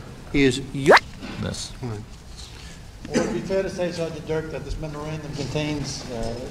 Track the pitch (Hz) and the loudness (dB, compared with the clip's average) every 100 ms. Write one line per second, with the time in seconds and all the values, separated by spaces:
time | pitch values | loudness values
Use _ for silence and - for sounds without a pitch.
0 | - - - 143 135 131 139 143 135 - | -10 -12 0 6 6 6 -2 2 10 10
1 | - - - - 104 - - - 123 104 | 8 -10 -8 -4 -4 -4 -6 -6 -6 -6
2 | 110 - - - - - - - - - | -8 -14 -14 -14 -12 -12 -14 -14 -14 -12
3 | - 151 170 - 180 190 190 - 175 165 | -2 0 2 0 0 0 0 0 -2 0
4 | 165 156 151 160 156 143 143 - 156 147 | -4 -4 -2 -2 -2 -6 -4 -4 -4 -6
5 | 151 156 147 139 131 151 151 147 139 - | -6 -6 -6 -4 -2 0 0 0 -2 -6
6 | - 120 113 117 131 | -6 -2 -2 -2 -6